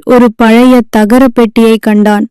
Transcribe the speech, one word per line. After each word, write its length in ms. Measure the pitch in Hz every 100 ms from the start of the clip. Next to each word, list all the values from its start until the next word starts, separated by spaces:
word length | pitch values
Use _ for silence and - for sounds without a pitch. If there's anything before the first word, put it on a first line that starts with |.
ஒரு 260 | - 247 240
பழைய 460 | - 226 226 254 247 -
தகர 380 | 220 208 254 269
பெட்டியை 500 | 240 226 233 226 226
கண்டான். 500 | 220 208 214 208 226